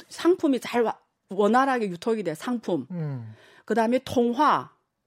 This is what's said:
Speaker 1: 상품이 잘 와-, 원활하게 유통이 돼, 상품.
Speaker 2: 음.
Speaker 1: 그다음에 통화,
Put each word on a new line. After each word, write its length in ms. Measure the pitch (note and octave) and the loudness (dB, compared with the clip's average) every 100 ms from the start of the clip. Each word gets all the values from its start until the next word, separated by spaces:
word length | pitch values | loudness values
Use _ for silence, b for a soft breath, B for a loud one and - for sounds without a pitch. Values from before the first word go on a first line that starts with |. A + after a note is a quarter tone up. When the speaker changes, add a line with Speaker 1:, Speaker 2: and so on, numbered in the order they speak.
| - | -12
Speaker 1:
상품이 520 | - E4 F#4 D#4+ B3 | -2 2 2 2 0
잘 220 | - A#3+ | -2 0
와-, 160 | A3 - _ _ _ | 0 -2 _ _ _
원활하게 580 | F#3 G#3 A#3 C4+ B3+ G#3 | 0 4 4 4 0 -2
유통이 340 | E3+ - A3+ | -4 -4 -2
돼, 120 | F3 | -4
상품. 520 | D#3 - B3 - E3+ B2+ | -6 -6 -6 -2 -4 -4
Speaker 2:
음. 440 | F3 D#3 C3+ A2+ A2 b b | -6 -6 -8 -10 -16 b b
Speaker 1:
그다음에 340 | - G#3+ A3+ B3 | -4 0 2 0
통화, 680 | - - A#3+ A#3+ D4 E3 B2 _ _ _ | 0 0 0 2 2 2 -2 _ _ _